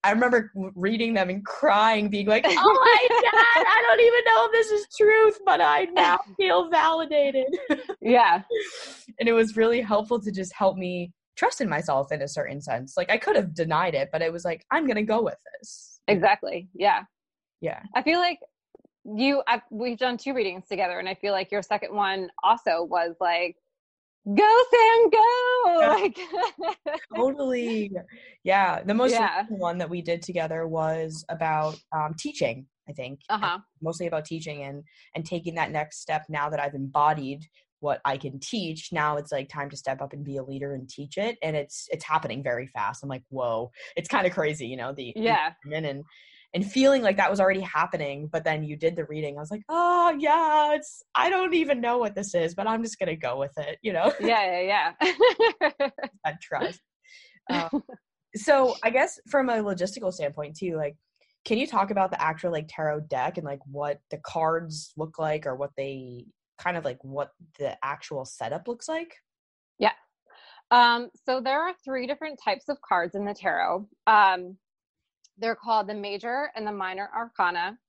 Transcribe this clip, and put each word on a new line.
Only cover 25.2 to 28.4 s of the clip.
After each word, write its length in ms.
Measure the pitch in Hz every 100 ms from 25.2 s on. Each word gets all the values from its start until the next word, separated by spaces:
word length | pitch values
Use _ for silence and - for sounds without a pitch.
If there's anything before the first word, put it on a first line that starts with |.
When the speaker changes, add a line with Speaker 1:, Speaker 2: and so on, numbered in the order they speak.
| 453 494 494 494 415 339
Speaker 1:
Yeah. 160 | 311 403 381 - 349 339 403
Speaker 2:
<laughs> 100 | -
Like 200 | 330 403 -
<laughs> 80 | 302 - 214
Speaker 1:
Totally. 760 | 254 285 269 247 240 220 202 185 - - - _